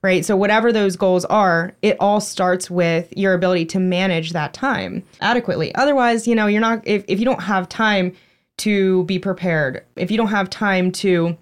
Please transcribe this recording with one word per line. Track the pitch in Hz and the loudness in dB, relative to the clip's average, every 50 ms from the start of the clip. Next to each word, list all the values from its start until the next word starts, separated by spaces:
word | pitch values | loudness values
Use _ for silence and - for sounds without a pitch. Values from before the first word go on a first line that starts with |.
| - | 0
right? | 196 185 180 170 | 2 0 0 2
So | - 214 | 0 0
whatever | 190 202 202 208 220 226 240 233 | 0 2 2 2 2 2 2 2
those | 220 202 196 180 | 2 0 0 0
goals | 180 208 190 185 180 175 | 0 0 2 2 2 0
are, | - - 214 208 185 170 165 170 185 - _ - | 0 2 2 4 4 2 2 0 -2 -6 _ 0
it | 214 214 - | 0 0 2
all | - 202 208 214 | 2 2 2 0
starts | 208 - - - 190 180 180 185 - - | -2 -4 -4 -2 0 0 0 0 -2 -4
with | 180 175 175 170 165 165 170 170 - | -2 0 2 2 2 0 -2 -4 -6
your | - 196 196 185 | -2 0 2 2
ability | 175 185 180 185 180 165 | 2 2 2 2 2 0
to | 165 - 190 | -2 -2 0
manage | 185 180 180 175 185 190 175 165 160 160 170 | 0 2 2 2 0 0 0 -2 -2 -4 -4
that | 170 151 147 - | -4 -4 -4 -6
time | - - 277 247 196 190 180 180 - - _ _ - | -4 -2 -2 -2 -2 -4 -6 -8 -10 -12 _ _ -4
adequately. | - 202 240 247 233 - - - 160 - - | -2 0 0 0 0 -2 -2 -2 -2 -4 -2
Otherwise, | - 262 294 285 269 247 233 233 233 220 | 0 0 2 2 2 2 2 0 0 0
you | 233 233 | 0 0
know, | 226 214 208 | 2 2 2
you're | 208 214 | 2 2
not, | 226 226 233 220 - | 2 0 0 -2 -2
if, | - 208 202 196 | -2 -2 -2 0
if | - 185 190 | -2 -2 0
you | 233 | 0
don't | 254 254 - 175 | 0 0 -2 -2
have | 185 214 190 180 - | -2 -2 -2 -2 -4
time | - - 220 214 208 196 180 180 180 - _ _ _ _ _ _ _ - | -4 -2 0 0 2 0 0 -2 -4 -10 _ _ _ _ _ _ _ -4
to | - 214 208 196 190 190 185 185 180 | -2 0 2 2 2 2 2 2 0
be | 165 190 180 | 0 -2 -4
prepared, | - 196 185 185 180 185 165 156 147 131 131 - - _ _ | -2 -4 -6 -2 -2 -2 0 0 0 -2 -4 -8 -14 _ _
if | - 180 175 | -6 -4 -2
you | 214 | 0
don't | 226 226 202 | 0 0 0
have | 214 208 190 185 | 0 -2 -2 -4
time | - - 214 202 190 185 180 185 | -4 -4 -2 0 2 2 0 0
to | 180 - - 196 180 170 165 170 170 - | -2 -2 0 0 2 2 2 -2 -4 -6